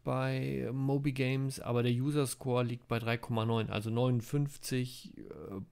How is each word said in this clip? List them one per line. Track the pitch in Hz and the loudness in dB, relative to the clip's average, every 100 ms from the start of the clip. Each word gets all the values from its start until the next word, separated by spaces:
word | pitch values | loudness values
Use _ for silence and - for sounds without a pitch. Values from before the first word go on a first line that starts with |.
bei | 135 131 131 131 135 135 120 | -2 0 0 0 -2 -2 -2
Moby | 135 135 143 143 | 0 2 2 2
Games, | 135 127 135 135 - | 0 2 2 0 -4
aber | - 120 | -2 2
der | 120 | 4
User | 120 139 147 131 | 4 2 2 0
Score | - 131 123 | -2 0 2
liegt | 120 120 - | 0 -2 -2
bei | 117 | -2
drei | 113 117 | 0 0
Komma | - 113 | 0 2
neun. | 113 113 110 | 4 2 2
Also | 98 110 | -2 0
neunundfünfzig, | 113 127 123 110 143 143 - - 127 123 - - - | 2 4 2 2 0 0 -4 -2 -2 -2 -6 -16 -16
äh, | - 76 - 98 - | -14 -12 -8 -8 -10